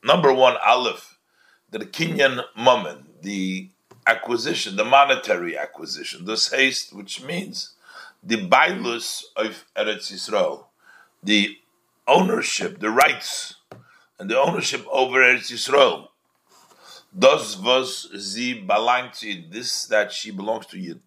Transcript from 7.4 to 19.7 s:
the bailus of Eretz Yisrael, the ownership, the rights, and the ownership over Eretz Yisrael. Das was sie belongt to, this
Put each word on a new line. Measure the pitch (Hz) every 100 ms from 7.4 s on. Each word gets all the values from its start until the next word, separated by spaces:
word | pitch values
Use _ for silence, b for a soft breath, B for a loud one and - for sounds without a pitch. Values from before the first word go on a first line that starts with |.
| 202 - - _ B B B B
the | 90 113 92
bailus | 127 156 202 120 117 - - - -
of | 110 101 _ -
Eretz | 110 101 -
Yisrael, | 98 - 104 85 71 _ _ b b b _
the | 95 104 202 - _ _ _ _ -
ownership, | 151 190 226 - - 90 -
the | 107
rights, | 117 151 135 - - - - _ - b b b _
and | 101
the | 120
ownership | 156 160 113 131 -
over | - 131 127
Eretz | 123 123 -
Yisrael. | 120 131 135 127 80 - _ _ _ _ B B B B B B 92
Das | 127 151 - 95
was | 107 131 123 - - 101
sie | 98 104 123 120
belongt | 95 104 117 123 127 -
to, | 110 95 80
this | 104 123